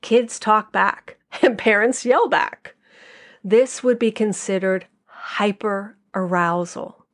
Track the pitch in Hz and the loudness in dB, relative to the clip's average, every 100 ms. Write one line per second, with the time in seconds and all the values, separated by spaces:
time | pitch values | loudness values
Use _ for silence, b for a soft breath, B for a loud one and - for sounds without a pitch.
0 | - 226 233 - - 214 202 196 190 - | 2 0 2 -6 0 0 0 -2 0 -2
1 | - - _ - - 214 - 208 226 254 | -12 -20 _ 0 0 2 2 2 2 -2
2 | 240 269 466 - - - - _ B B | 0 2 2 0 -2 -8 -20 _ B B
3 | B B B B 190 214 262 - 254 240 | B B B B 2 2 2 0 0 2
4 | 226 214 214 185 - 190 190 185 - _ | 0 0 -2 -2 -4 -2 0 -2 -4 _
5 | _ - - - 208 202 214 196 202 - | _ -18 -12 -2 -2 -2 -4 -6 -8 -18
6 | _ 190 185 180 170 175 175 - - - | _ -6 -2 0 0 -2 -4 -8 -14 -16
7 | _ | _